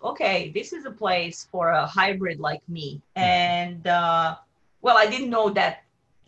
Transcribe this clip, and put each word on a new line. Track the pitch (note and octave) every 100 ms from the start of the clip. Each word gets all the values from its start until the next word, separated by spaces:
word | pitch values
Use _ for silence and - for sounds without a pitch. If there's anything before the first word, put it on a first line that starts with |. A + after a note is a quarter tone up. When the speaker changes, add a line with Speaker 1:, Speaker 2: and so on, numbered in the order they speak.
Speaker 1:
okay, | B3 D4 A3 F#3 D#3+
this | F#3 -
is | E4 C4+
a |
place | - G3+ F3+ E3+ - -
for | F3+ E3
a | D#3+ D3+
hybrid | F#3+ G3 F#3+ F#3 D#3
like | D3+ D3+ -
me. | E3 D3 D3 - F#3+
Speaker 2:
Mm-hmm. |
Speaker 1:
And, | F#3 F3+ F3 F3 F3 F3 F3
uh, | F3 F3 E3 D#3+ - _ _ _ _
well, | B3 A3
I | G#3+
didn't | B3+ B3+
know | A3+ G#3+
that | G3+ F3 - _ _ _ _